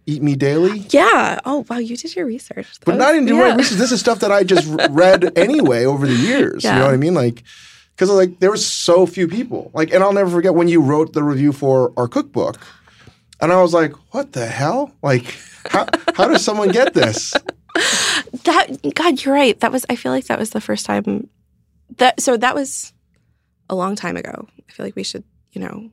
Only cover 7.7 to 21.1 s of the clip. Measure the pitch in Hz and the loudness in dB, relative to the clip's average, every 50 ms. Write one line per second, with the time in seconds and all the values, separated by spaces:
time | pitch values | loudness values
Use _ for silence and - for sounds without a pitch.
7.7 | - - _ _ _ - 185 196 202 190 185 180 180 - 190 190 214 - - - | -20 -20 _ _ _ -2 0 2 4 4 2 2 0 0 2 2 2 0 -4 -6
8.7 | - - - 175 170 185 185 175 - 190 180 165 185 226 262 247 120 92 - - | -6 -4 2 4 4 4 4 2 0 -2 -4 -2 -2 -6 -8 -6 -8 -10 -10 -8
9.7 | - 151 160 156 - 185 190 202 202 196 196 180 175 175 170 185 160 170 170 175 | -4 -4 -2 2 2 2 2 4 2 2 0 0 0 0 0 2 2 2 2 4
10.7 | 170 165 143 131 147 151 160 156 - 156 147 147 143 131 143 147 139 139 143 135 | 4 4 4 4 2 0 0 0 -2 -2 -2 0 0 0 0 0 0 0 0 0
11.7 | 131 131 123 120 - 120 123 120 - 285 294 - - 117 92 - - - - - | 2 2 2 0 -2 -4 -4 -2 -2 -4 -4 -4 -4 -4 -4 -4 -6 -10 -18 -20
12.7 | - _ _ _ _ _ - - _ _ _ _ - - - 160 180 185 185 170 | -20 _ _ _ _ _ -20 -20 _ _ _ _ -10 -4 -2 2 2 4 2 4
13.7 | 170 170 160 147 - - _ _ - 247 277 - - 135 117 117 127 120 139 156 | 2 2 0 0 -4 -10 _ _ -10 -8 -8 -8 -8 -8 -8 -8 -6 -4 -4 -2
14.7 | 208 262 294 - _ - - 147 131 123 123 - - - - - - - - - | -2 -4 -6 -6 _ -6 -2 0 0 -2 -2 -6 -18 -18 -20 -20 -20 -16 -12 -4
15.7 | - 196 - - - 330 - - 330 - 196 247 311 - - 233 208 214 208 196 | -2 -2 -2 0 -4 -4 -2 -4 0 0 2 2 2 0 0 0 -2 0 0 0
16.7 | 185 233 269 262 - 160 - - - - - - - - - - - _ _ _ | 2 2 2 2 2 0 0 0 -2 -4 -6 -4 -4 -4 -4 -6 -14 _ _ _
17.7 | - 320 - - - - - - - - - - - 254 - 349 302 359 - - | -4 -2 -2 -2 -2 -4 -4 -4 -4 -6 -6 -8 -12 -6 -2 0 2 2 0 0
18.7 | 262 - - 285 - - 320 359 269 254 - 277 269 285 285 240 202 - - 226 | -4 -8 -8 -6 -4 0 0 0 0 0 0 0 2 2 2 2 2 0 -2 -2
19.7 | 226 262 - - 247 240 - 254 254 262 254 - 214 208 220 220 - 214 - - | -2 -4 -4 -4 -8 -6 -4 -4 -4 -4 -4 -4 -4 -4 -4 -6 -6 -10 -6 -6
20.7 | 208 208 - - 208 202 208 208 | -6 -6 -4 -4 -4 -4 -2 -4